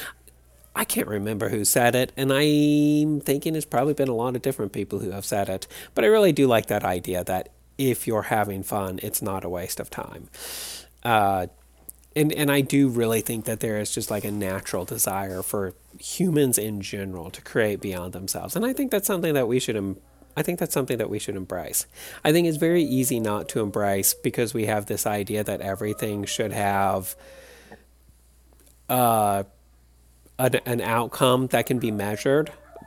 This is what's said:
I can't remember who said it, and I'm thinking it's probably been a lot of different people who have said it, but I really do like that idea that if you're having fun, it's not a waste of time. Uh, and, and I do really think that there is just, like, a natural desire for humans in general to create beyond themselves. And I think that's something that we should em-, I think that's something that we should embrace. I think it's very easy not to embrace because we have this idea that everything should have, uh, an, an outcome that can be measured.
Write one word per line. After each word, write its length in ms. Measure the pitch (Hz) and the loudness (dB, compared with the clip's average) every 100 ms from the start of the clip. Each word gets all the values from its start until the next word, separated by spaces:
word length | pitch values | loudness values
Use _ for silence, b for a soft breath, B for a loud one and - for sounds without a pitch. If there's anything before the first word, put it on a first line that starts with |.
| B B - - _ _ - - | B B -20 -20 _ _ -12 -6
I 100 | 104 | -4
can't 220 | - - | -2 -2
remember 420 | 104 104 110 110 | -2 -2 -2 0
who 160 | 107 101 | 0 2
said 300 | 135 120 123 | 4 4 4
it, 180 | 127 - | 0 0
and 160 | 135 | 2
I'm 880 | 135 151 147 147 147 147 151 151 147 | 4 4 4 4 6 4 4 2 0
thinking 360 | - 143 160 160 | 0 -2 0 -4
it's 100 | - | -2
probably 300 | 123 143 143 | 0 2 2
been 120 | 135 | 0
a 80 | 117 | 0
lot 200 | 123 123 | -2 -2
of 40 | |
different 300 | 135 131 101 | -2 -2 -4
people 280 | - 98 101 | -4 -4 -4
who 100 | 101 | -6
have 140 | 98 - | -8 -4
said 240 | 104 98 | -2 0
it, 180 | 95 - B B | -4 -8 B B
but 120 | - 214 | 2 6
I 20 | |
really 240 | 220 196 | 8 6
do 160 | 143 135 | 6 6
like 200 | 113 - | 6 4
that 180 | 104 92 | 0 0
idea 380 | 92 92 90 90 | -2 -2 -4 -2
that 240 | 92 - - _ - | -4 -6 -16 _ -2
if 260 | 135 117 - | 0 0 0
you're 180 | 107 | -2
having 380 | 98 113 101 98 | 0 0 0 -4
fun, 380 | 95 104 95 92 | -4 -2 -2 -4
it's 200 | 104 - | -6 -4
not 220 | 104 95 | -4 -4
a 60 | 92 | -4
waste 300 | 87 92 - | -6 -6 -8
of 100 | - | -10
time. 400 | - - - - B B B B B B _ | -10 -12 -12 -16 B B B B B B _
Uh, 440 | 120 110 98 95 90 - _ _ - - _ 151 | 2 4 4 2 -2 -8 _ _ -20 -20 _ 0
and, 160 | 151 | 0
and 180 | - 147 | 2 2
I 100 | 143 | 2
do 280 | 135 139 135 | 4 4 4
really 320 | 120 113 113 | 2 2 2
think 240 | - 113 107 | -2 -6 -4
that 160 | 110 | -4
there 180 | 117 107 | -4 -4
is 140 | 104 | -4
just, 180 | - 107 | -4 -4
like, 140 | 107 104 | -4 -4
a 60 | |
natural 540 | 104 98 95 - 98 90 | -4 -4 -4 -4 -6 -4
desire 560 | 110 - 95 98 92 | -4 -2 -2 -4 -6
for 320 | - 107 95 - - - | -4 -4 -4 -8 -18 -16
humans 600 | - - 180 151 135 113 | -10 -2 0 4 4 2
in 240 | 107 104 | 0 -6
general 480 | 95 104 98 92 82 | -8 -8 -8 -8 -12
to 100 | - | -14
create 400 | - 131 107 101 | -6 0 0 0
beyond 320 | 101 90 90 | -6 -6 -8
themselves. 420 | 90 95 - 90 170 | -10 -8 -8 -6 -4
And 100 | 233 | -2
I 80 | |
think 180 | 262 269 | -2 -2
that's 160 | 208 202 | 0 0
something 260 | 190 170 | -2 0
that 140 | 147 117 | 2 2
we 120 | 127 | 0
should 180 | - 107 | 0 -2
em-, 200 | 98 95 - - - - | -4 -6 -12 -20 -12 -6
I 60 | |
think 160 | 156 175 | -4 -2
that's 140 | 165 | -2
something 240 | 156 131 117 | -2 -2 -2
that 120 | 107 | -2
we 100 | 104 | -4
should 160 | - 98 | -6 -8
embrace. 500 | 92 90 - - - B B B | -6 -6 -4 -6 -6 B B B
I 80 | 151 | 2
think 140 | 165 170 | 4 4
it's 100 | 151 | 2
very 260 | 165 175 | 2 2
easy 360 | 147 127 123 120 | 2 2 2 0
not 280 | 110 104 80 | 0 -2 -2
to 120 | 123 | -2
embrace 520 | 104 107 101 98 98 | -2 0 0 2 0
because 400 | - - 123 113 | 0 -2 0 -2
we 120 | 113 107 | 0 0
have 220 | 107 104 | 0 -2
this 200 | 104 113 | -4 -2
idea 360 | 104 101 104 | -2 -2 -2
that 180 | 104 98 | -2 -4
everything 640 | 98 95 107 107 110 101 98 | -4 -4 -4 -4 -4 -4 -4
should 260 | - 110 | -4 -4
have, 640 | 104 101 98 98 98 95 - B B B B B B B _ _ _ _ _ _ _ - _ - | 0 0 2 2 0 -4 -12 B B B B B B B _ _ _ _ _ _ _ -20 _ -2
uh, 540 | 127 120 113 104 98 98 _ _ _ _ _ _ _ _ - | 2 4 4 4 2 -2 _ _ _ _ _ _ _ _ 0
an, 180 | 127 123 - | 4 4 2
an 160 | 117 | -2
outcome 640 | 110 113 117 - 135 127 127 | 2 0 0 2 4 4 4
that 180 | 120 117 | 2 2
can 140 | 127 | 0
be 120 | 113 | 0
measured. 600 | 104 101 104 139 143 156 - - - | 0 -2 0 2 2 2 -6 -20 -12